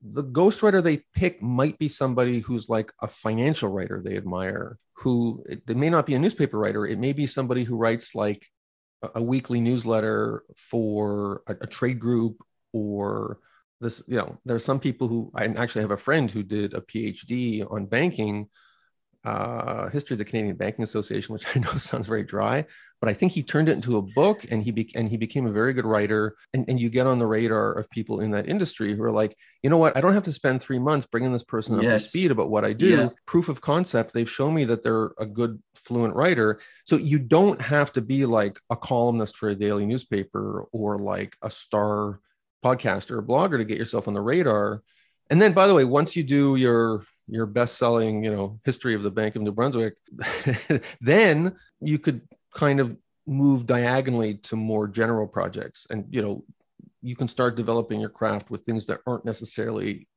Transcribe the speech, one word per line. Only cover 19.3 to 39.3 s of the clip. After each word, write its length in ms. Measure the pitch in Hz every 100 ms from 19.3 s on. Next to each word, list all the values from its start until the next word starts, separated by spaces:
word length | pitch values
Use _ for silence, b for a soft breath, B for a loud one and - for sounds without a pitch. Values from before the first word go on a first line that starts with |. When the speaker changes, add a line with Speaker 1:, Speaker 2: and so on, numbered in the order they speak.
| 104 - 120 113 110 95
Speaker 1:
history 260 | 143 143 117
of 20 |
the 60 | 101
Canadian 300 | 117 104 92
Banking 280 | 98 110
Association, 500 | 110 107 104 104 98
which 120 | 107 -
<laughs> 80 | 131
I 40 |
know 120 | 120
sounds 340 | 131 - 123 113
very 160 | 110
dry, 420 | 104 101 104 131 151 B B B
but 80 | 113
I 40 |
think 200 | 98 185
he 100 | 175
turned 240 | 135 147 156
it 60 |
into 240 | 151 117 113
a 40 |
book 440 | 95 107 170 214 -
and 140 | 113
he 80 | 110
be-, 200 | 110 113 -
and 140 | 110
he 80 | 110
became 280 | 113 139 123
a 60 |
very 220 | 104 117
good 120 | 127 117
writer. 500 | 107 104 107 107 - b
And, 100 | 131 123
and 100 | 123
you 100 | 117
get 180 | 120 127
on 120 | 127
the 60 | 117
radar 480 | 110 117 110 107
of 160 | - -
people 320 | - 110 107
in 100 | 107
that 160 | 104 107
industry 480 | 202 175 - 107 104
who 80 |
are 80 | 113
like, 260 | 107 107 - b b
"You 80 | 135
know 80 | 165
what? 200 | 160 131
I 40 |
don't 120 | 170
have 100 | 202
to 100 | 190
spend 280 | 143 143 127
three 180 | - 131
months 260 | 131 151 123
bringing 280 | 117 127
this 100 | 123
person 320 | - 117 107 110
up 60 |
to 60 | 113
Speaker 2:
Yes. 200 | 110 -
Speaker 1:
speed 240 | 170 185
about 180 | 117 87
what 140 | 107
I 80 | 104
do." 160 | 110 185
Speaker 2:
Yeah. 220 | 160 123 - -
Speaker 1:
Proof 240 | 170 170
of 100 | 147
concept, 540 | - 151 180 120 113
they've 160 | 117 117
shown 240 | - 135
me 100 | 160 131
that 180 | 117
they're 280 | 117 113 110 -
a 80 | 107
good, 360 | 104 117 107 _ -
fluent 400 | - 120 113 -
writer. 460 | 160 156 110 107 B B -
So 100 | 160
you 240 | 151 147
don't 420 | 123 156 202 -
have 300 | 120 147 143
to 80 | -
be, 240 | 110 135 135
like, 340 | 113 101 - _
a 80 | 123
columnist 580 | - 123 120 117 107